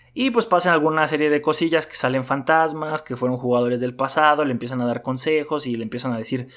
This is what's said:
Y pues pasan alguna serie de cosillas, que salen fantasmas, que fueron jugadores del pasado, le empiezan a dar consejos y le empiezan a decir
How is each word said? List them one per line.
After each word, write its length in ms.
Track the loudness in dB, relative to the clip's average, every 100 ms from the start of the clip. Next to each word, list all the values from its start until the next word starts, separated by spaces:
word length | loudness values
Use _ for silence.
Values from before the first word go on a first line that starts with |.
| _ -4
Y 160 | 0
pues 140 | 0 2
pasan 280 | 2 4
alguna 340 | 4 2 2 0
serie 220 | 2 2
de 120 | 2
cosillas, 460 | 0 0 0 0 -2
que 80 | -4
salen 280 | -2 -2
fantasmas, 800 | -2 -2 2 4 2 -2 -6 -6
que 140 | -6 -4
fueron 220 | -2 -2
jugadores 420 | 0 0 2 0
del 160 | -4 -4
pasado, 500 | -2 4 4 4 2
le 80 |
empiezan 260 | -2 -4 -2
a 60 | -2
dar 160 | -2
consejos 640 | -4 -4 0 0 0 -4 -4
y 80 | -6
le 80 |
empiezan 300 | -6 -6 -4
a 40 | -4
decir 300 | -4 -6 -6